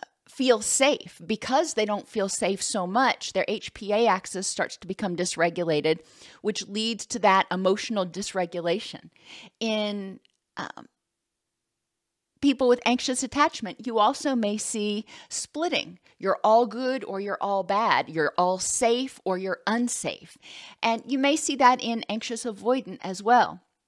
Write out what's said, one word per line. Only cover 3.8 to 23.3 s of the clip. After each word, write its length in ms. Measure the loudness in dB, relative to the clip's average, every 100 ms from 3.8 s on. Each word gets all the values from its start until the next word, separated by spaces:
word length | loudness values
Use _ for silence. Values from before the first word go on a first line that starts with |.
| -2
A 140 | 2 4
axis 420 | 2 -2 -8 -6
starts 280 | -4 -6 -6
to 80 | -10
become 280 | -6 -4 -2
dysregulated, 840 | -2 0 0 0 0 2 2 0 -4 -20 -20 -8
which 240 | -6 -6 -6
leads 400 | -4 -2 -4 -6
to 120 | 0
that 260 | 4 4 4
emotional 560 | 0 2 2 0 -2 -2
dysregulation. 1040 | -6 -6 -4 -4 -2 -2 -2 -4 -14 -18 _ -20 -20 -20 -6
In, 600 | -4 -2 -2 -6 -10 -14 _ _ _ -12
um, 320 | -12 -12 -20 _ _ _ _ _ _ _ _ _ _ _ _ _ _ _ 2
people 220 | 4 4
with 120 | 4 2
anxious 360 | 0 0 -4
attachment, 640 | -2 2 0 0 -10 -10 -4
you 120 | 2
also 380 | 2 2 0 0
may 200 | 0 -2
see 480 | -4 -2 -2 -2 -6 -16 -12
splitting. 720 | -10 -8 -4 -2 -2 -6 -14 _ -6
You're 220 | -2 2
all 220 | 6 6 4
good 360 | 0 -2 -2
or 140 | -4 -6
you're 220 | -4 -4 0
all 160 | 0
bad. 440 | 0 2 4 4 2
You're 260 | 0 0 2
all 200 | 2 2
safe 640 | -2 2 2 2 -2 -6
or 120 | -4 -2
you're 260 | -2 -4 -2
unsafe. 720 | 0 0 -2 -6 -8 -12 -20 -20 -20 -20 -4
And 220 | 0 0
you 140 | -2 0
may 180 | 2 2
see 200 | 0 4
that 260 | 4 4
in 220 | 0 -6 -4
anxious 360 | -6 -6 -8
avoidant 540 | -8 -4 0 0 -2 -10
as 180 | -8 -4
well. 380 | 4